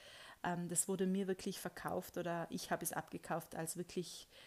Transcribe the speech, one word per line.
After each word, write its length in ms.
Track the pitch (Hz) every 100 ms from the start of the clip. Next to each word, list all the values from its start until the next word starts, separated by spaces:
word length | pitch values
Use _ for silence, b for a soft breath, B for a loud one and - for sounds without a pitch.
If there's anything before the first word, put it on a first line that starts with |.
| B B B B
Ähm, 260 | 175 175 175
das 200 | 170 -
wurde 180 | 190 190
mir 220 | 190 190
wirklich 320 | 185 202 185
verkauft 580 | 175 - 151 185 - -
oder 300 | 170 170 165
ich 220 | 190 -
habe 120 | 170
es 80 | 170
abgekauft 640 | - - - - 165 -
als 220 | - 160 170
wirklich 520 | 175 - 170 - - B